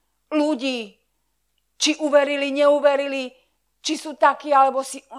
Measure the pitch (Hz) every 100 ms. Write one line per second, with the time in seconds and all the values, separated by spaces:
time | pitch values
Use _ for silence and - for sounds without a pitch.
0 | _ _ - 302 294 277 269 254 208 _
1 | _ _ _ _ _ _ _ - - 302
2 | 302 285 277 285 277 269 285 294 285 277
3 | 277 269 254 _ _ _ _ _ - 311
4 | 311 254 302 - 302 269 269 262 269 277
5 | -